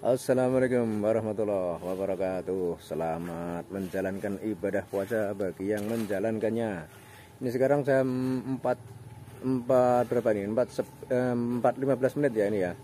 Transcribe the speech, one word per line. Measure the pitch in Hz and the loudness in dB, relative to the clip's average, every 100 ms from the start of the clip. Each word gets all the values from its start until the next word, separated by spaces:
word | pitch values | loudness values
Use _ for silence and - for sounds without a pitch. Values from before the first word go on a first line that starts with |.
| - 131 | 2 0
Assalamualaikum | - 127 127 131 127 123 117 107 | 2 2 4 4 4 2 2 0
warahmatullahi | 104 113 110 104 104 101 92 82 | 2 2 0 -2 0 0 0 -4
wabarakatuh. | 90 92 95 92 92 92 85 95 90 82 | -4 -4 -2 -2 -2 -2 -2 -2 -2 -4
Selamat | - 78 82 82 87 85 85 87 82 | -6 -4 -2 -4 -6 -6 -6 -6 -8
menjalankan | 95 92 95 95 95 104 98 107 | -8 -4 -4 -4 -4 -4 -4 -4
ibadah | 98 98 98 90 | -4 -2 -2 -2
puasa | 98 98 113 101 101 | -4 -2 0 -2 -2
bagi | 98 82 95 107 | -4 -4 -2 -2
yang | |
menjalankannya. | 104 117 107 98 110 110 110 113 113 92 80 - - - - - | -2 -2 -2 -2 0 0 0 0 -2 -4 -10 -18 -20 -20 -20 -8
Ini | 127 | -4
sekarang | 120 131 143 | 2 4 4
jam | 139 135 131 127 127 131 127 127 | 4 4 4 0 0 -2 -2 -2
empat, | 123 123 - - - - - - | 0 -2 -4 -18 -18 -18 -18 -8
empat | 127 131 120 131 123 123 117 | -2 -2 4 6 6 4 4
berapa | 120 113 | 2 2
ini? | 104 101 | 2 2
Empat | 110 123 | 0 0
sep-, | - - - - | -2 -6 -8 -2
eh, | 127 127 120 | 0 2 0
empat | 120 123 120 120 | 0 2 2 2
lima | 135 127 | 0 2
belas | 127 147 | 2 2
menit | 147 | 0
ya | 110 101 | 2 2
ini | 107 | 2
ya. | 90 85 | 0 -4